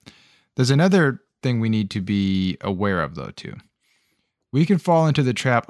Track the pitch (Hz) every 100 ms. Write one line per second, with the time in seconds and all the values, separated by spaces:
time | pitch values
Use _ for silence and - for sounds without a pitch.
0 | - _ _ _ _ - 127 139 185 190
1 | 147 123 - _ 131 120 113 110 98 107
2 | 95 101 98 95 92 - 98 92 101 92
3 | 73 80 58 - - - - _ _ _
4 | _ _ _ _ _ 131 165 190 - 165
5 | 160 147 127 113 131 120 -